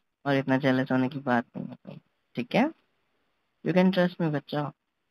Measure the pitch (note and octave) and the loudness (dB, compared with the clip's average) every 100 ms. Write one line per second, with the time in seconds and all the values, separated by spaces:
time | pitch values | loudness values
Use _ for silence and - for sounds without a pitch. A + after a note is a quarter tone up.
0 | _ _ C#3 C#3 C3 C3 C#3+ C3 C3 C3 | _ _ -2 -2 2 2 4 2 2 0
1 | B2+ C3+ C3+ A#2+ A#2+ - - - - - | 0 -2 0 0 -2 -8 -12 -14 -18 -20
2 | _ _ _ - B2 F3 C#4 - _ _ | _ _ _ -10 -4 0 0 -2 _ _
3 | _ _ _ _ _ _ - F3+ F#3 F#3 | _ _ _ _ _ _ -2 4 4 4
4 | F3 F3+ E3+ D3 - D3 C#3 - _ _ | 0 0 -2 -4 -4 -6 -6 -8 _ _
5 | _ | _